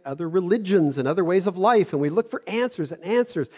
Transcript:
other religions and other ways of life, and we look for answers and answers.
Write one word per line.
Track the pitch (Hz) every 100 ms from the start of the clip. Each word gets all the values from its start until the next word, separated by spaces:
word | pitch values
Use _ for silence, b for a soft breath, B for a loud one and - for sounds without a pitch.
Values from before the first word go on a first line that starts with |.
other | 139 143 165
religions | 180 175 226 185 196 147 135
and | 131
other | 170
ways | 170 190 196
of | 180
life, | 208 226 180
and | 147
we | 147
look | 190 226
for | - -
answers | 226 247 - 143
and | 165
answers. | 175 240 240 175 131